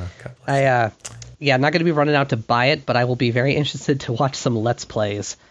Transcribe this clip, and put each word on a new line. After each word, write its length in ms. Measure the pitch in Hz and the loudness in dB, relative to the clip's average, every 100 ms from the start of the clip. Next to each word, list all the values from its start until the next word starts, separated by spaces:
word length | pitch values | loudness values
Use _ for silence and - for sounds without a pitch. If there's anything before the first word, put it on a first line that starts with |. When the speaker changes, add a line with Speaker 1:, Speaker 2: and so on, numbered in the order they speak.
| 90 - | -10 -12
Speaker 1:
God 120 | - - | -18 -12
bless 40 | - | -2
Speaker 2:
I, 120 | 139 | 0
Speaker 1:
you. 60 | 135 | 2
Speaker 2:
uh, 240 | 123 110 - - - - - | 2 0 -4 -18 -18 -20 -4
yeah, 180 | 143 127 | 0 2
not 160 | 147 | 2
gonna 140 | 170 170 | 2 2
be 40 | |
running 240 | 151 147 147 | 2 2 2
out 120 | 139 | 2
to 80 | 117 | -2
buy 300 | - 120 131 | 0 2 2
it, 180 | 151 | 0
but 140 | 131 120 | 0 0
I 80 | 123 | 0
will 100 | 120 | 0
be 140 | 120 | 0
very 240 | 120 135 143 | 2 2 0
interested 440 | 139 139 - 139 | -2 -4 -2 -2
to 120 | - | -2
watch 220 | 117 135 | -2 -2
some 220 | - 135 113 | -2 -2 0
Let's 280 | 117 117 | -2 -4
Plays 540 | - 113 104 101 - - _ | -6 -4 -2 -4 -8 -12 _